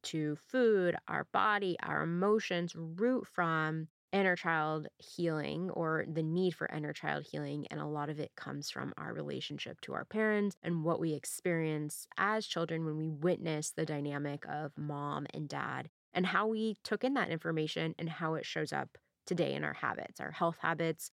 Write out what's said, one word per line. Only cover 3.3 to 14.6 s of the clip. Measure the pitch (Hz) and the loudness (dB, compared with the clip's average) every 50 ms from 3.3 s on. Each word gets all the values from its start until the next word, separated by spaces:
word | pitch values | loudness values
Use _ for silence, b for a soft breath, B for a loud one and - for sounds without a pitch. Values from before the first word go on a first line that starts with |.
| - - 175 165 160 160 156 156 156 160 156 - _ _ _ _ | 0 0 2 4 4 2 2 0 0 -2 -4 -6 _ _ _ _
inner | - 196 196 190 180 | 2 4 4 4 2
child | 175 - 170 165 160 151 156 156 156 151 - _ | 2 2 2 2 2 2 2 0 -2 -4 -6 _
healing | _ - - - - 170 165 156 156 143 139 151 160 180 185 | _ -20 -12 -4 0 0 2 2 0 0 -2 -2 -2 -4 -2
or | - - 170 160 160 160 - - | -2 0 0 2 2 0 0 0
the | 156 165 | 0 0
need | 160 156 165 180 185 180 165 | 0 2 2 4 4 2 2
for | - - - - | 0 -6 -4 -4
inner | 156 151 147 | -4 -4 -4
child | 147 - - 147 147 147 143 | -6 -4 -2 0 0 -2 -2
healing. | - - 151 147 143 143 147 147 - | -4 -6 -4 -4 -4 -4 -4 -6 -6
And | - 151 | -6 -6
a | 147 | -4
lot | 151 151 147 147 147 | -4 -2 -2 -2 -4
of | 151 147 | -2 -4
it | 151 - _ | -6 -8 _
comes | - - 139 139 143 143 - | -12 -8 -6 -6 -6 -6 -6
from | - - - 139 - | -6 -6 -6 -6 -6
our | - 156 - 113 | -6 -8 -6 -6
relationship | - - 73 143 131 - - 147 - - - 180 _ | -4 -4 -4 -4 -6 -6 -8 -8 -8 -8 -8 -10 _
to | - - - | -8 -4 -4
our | - - | -4 -4
parents | _ - 214 220 214 214 208 208 202 - _ | _ 0 2 2 4 4 2 2 0 -2 _
and | - 170 175 165 151 | -4 -2 -2 0 2
what | 165 165 - | 2 2 2
we | 165 165 151 | 2 0 -2
experience | 139 - - - - _ 180 170 165 160 156 156 151 151 147 - - - _ - | -2 -4 -8 -8 -2 _ 2 2 4 2 2 2 0 -2 -4 -6 -10 -12 _ -2
as | - 196 202 214 220 214 | 0 0 2 2 0 -2
children | - - 175 170 165 170 160 165 | -2 -2 -2 0 0 0 -2 0
when | 156 151 | -2 -2
we | 156 156 | -2 -2
witness | 160 156 143 151 180 175 - - 165 156 151 151 - | -2 -2 2 2 2 2 2 0 -2 -2 -2 -2 -4
the | - - 160 | -2 -2 -2
dynamic | 156 151 143 143 147 143 143 147 143 143 147 - - | -2 -2 -2 -2 -2 -2 -2 -2 -4 -4 -6 -6 -6
of | 147 147 | -4 -4